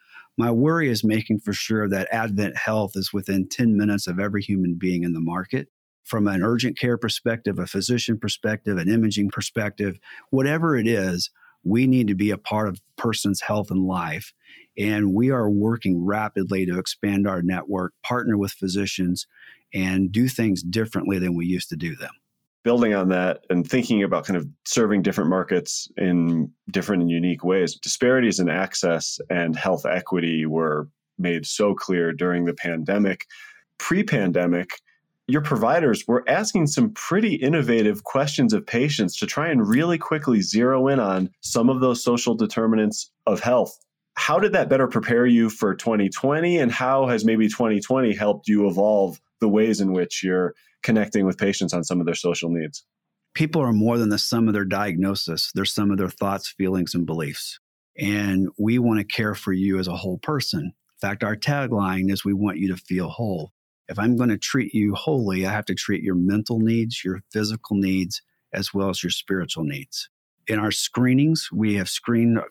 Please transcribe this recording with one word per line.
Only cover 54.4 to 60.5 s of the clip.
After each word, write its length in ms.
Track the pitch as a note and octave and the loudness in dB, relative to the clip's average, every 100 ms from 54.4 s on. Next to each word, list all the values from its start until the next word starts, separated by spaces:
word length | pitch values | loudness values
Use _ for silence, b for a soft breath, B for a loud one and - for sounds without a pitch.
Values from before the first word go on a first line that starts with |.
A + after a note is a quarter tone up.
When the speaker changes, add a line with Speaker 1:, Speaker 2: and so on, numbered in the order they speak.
| A2 | 2
Speaker 1:
of 60 | |
their 100 | G#2 | 2
diagnosis. 880 | F#2+ G2 G#2 E2+ G2 G2 E2+ D#2+ - | 0 -2 -2 0 0 -2 -4 -4 -4
They're 100 | F#2+ | -2
sum 280 | G2 - G2+ | -2 0 0
of 60 | G2 | 0
their 120 | F#2 | -2
thoughts, 380 | - G2 G2 - | -2 -4 -4 -6
feelings, 460 | - F#2 F#2 E2+ | -4 0 0 -2
and 120 | F2 D#2+ | -2 -4
beliefs. 540 | E2 D2+ C#2 - - _ _ _ - | -4 -6 -8 -12 -14 _ _ _ -6
And 520 | G2+ G#2 G2+ F#2 F#2+ - | -2 -2 0 0 0 -2
we 220 | G#2+ B2 | 0 2
want 180 | A#2 A2 | 2 0
to 60 | |
care 320 | G2+ - G#2+ G2 | -2 -2 -2 -4
for 160 | G2+ | -2
you 260 | F#2 G2 F#2+ | 0 2 0
as 80 | F2+ | -2
a 100 | - | -6
whole 220 | F#2+ - | -6 -6
person. 420 | - C#3+ - | -4 -4 -4